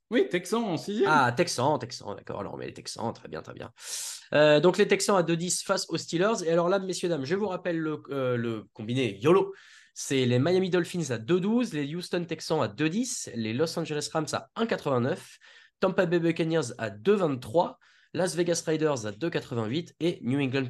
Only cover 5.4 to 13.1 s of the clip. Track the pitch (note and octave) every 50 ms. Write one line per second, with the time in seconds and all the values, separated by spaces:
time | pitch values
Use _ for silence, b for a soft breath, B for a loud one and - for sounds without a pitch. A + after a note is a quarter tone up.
5.4 | F3 F3+ E3+ - - - G3 F#3 - - E3 E3 - - F3 E3 F#3 G#3+ A#3 F#3+
6.4 | F3 D#3+ E3 F3 E3+ F3 G3 G3 F#3+ F#3 F3 - - F3 E3+ C#3 C3 C3+ F3+ G3+
7.4 | G#3+ F#3+ F3+ F3 - F3+ E3+ E3 D#3+ D#3 D3+ D3 D3+ - C#3 C#3 C3 B2+ B2 A#2+
8.4 | A#2 A#2 A2+ G#2+ G2 - _ - G#2+ A2 B2 C3+ C3 G#2+ F#2+ F#2+ G#2 D3+ F#3 G3
9.4 | F#3+ G3 B B B B B B B B B - - - C#3+ C3+ B2+ A#2+ B2 B2
10.4 | C3+ E3+ F#3 F#3 F#3+ F3+ E3+ F3+ E3+ F3 - F3+ D#3+ C3 A#2+ A2+ A2+ A#2 F3 F#3
11.4 | F3 G#3 A3+ B3 B3 F#3 D#3 D3 C#3+ C#3 D#3 F3 E3+ - - F3+ E3+ E3 E3 D#3
12.4 | - - E3 D3+ A#2+ G#2 G2+ G#2 D3+ D#3+ E3+ A3 C4 C4